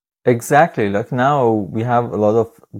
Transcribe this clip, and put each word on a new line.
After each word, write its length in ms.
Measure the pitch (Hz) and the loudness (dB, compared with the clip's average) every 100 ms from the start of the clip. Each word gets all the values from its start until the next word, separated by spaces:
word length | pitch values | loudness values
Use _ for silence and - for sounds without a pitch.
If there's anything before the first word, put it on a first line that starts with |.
| _ _ | _ _
Exactly. 680 | - 117 - 143 175 - 104 | -2 -2 2 2 2 0 -2
Like, 220 | 101 117 | -2 -4
now 380 | 127 131 147 120 | -2 0 2 2
we 320 | 110 98 110 | 0 -2 -4
have 280 | 117 120 120 | -2 0 0
a 40 | 98 | 0
lot 180 | 107 | 2
of 260 | 110 110 _ _ 80 | 2 0 _ _ -16